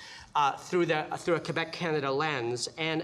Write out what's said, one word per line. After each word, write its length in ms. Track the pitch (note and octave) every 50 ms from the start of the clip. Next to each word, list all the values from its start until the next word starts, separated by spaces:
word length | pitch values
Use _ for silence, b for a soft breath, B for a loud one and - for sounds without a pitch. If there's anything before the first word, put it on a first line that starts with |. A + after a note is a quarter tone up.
| B B B B B B B
uh, 160 | D3 C#3+ C3+
through 340 | - - - - F#3 F3 E3+
the, 200 | D#3 D#3+ D3+ - - E3
through 180 | D#3+ - F3+ E3
a 60 | D3+
Quebec 320 | - - C#3+ E3+ E3 E3
Canada 360 | - - F3+ E3 D#3 D3+ C#3 C#3
lens. 600 | C3+ C#3+ D#3 D#3 D3 B2+ A#2 C#3+ B2 B2 - - - E3
And, 240 | D#3+ D#3+ D#3 D#3+